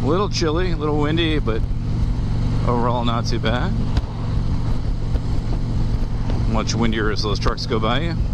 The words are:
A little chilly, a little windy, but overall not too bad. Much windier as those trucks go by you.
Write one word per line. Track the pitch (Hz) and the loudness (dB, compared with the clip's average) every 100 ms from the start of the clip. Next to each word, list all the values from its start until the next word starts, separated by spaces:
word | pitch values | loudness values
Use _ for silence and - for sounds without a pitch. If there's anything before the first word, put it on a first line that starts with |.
A | |
little | 123 170 202 | 2 2 0
chilly, | - 165 156 - | 0 0 0 0
a | 143 | 0
little | 151 147 | 0 0
windy, | 147 165 165 156 | 2 2 2 2
but | 139 143 - - - - - - - - - - - | 0 0 0 -2 -2 0 0 0 0 0 0 0 2
overall | 120 120 120 | 2 2 2
not | 120 117 | 0 0
too | 117 117 | 0 0
bad. | 110 120 110 - - - - - - - - - - - - - - - - - - - - - - - - - - - - | 0 0 0 0 0 0 -2 -6 -2 0 0 0 0 0 0 -2 -2 -2 0 -2 0 -2 0 0 0 0 0 -2 0 0 0
Much | 110 107 | 0 0
windier | 104 113 110 107 | 0 2 2 0
as | 104 | 0
those | 104 101 | 0 0
trucks | - 110 | 0 0
go | - 117 | -2 0
by | 110 123 | 2 0
you. | 170 165 - | 0 -2 -2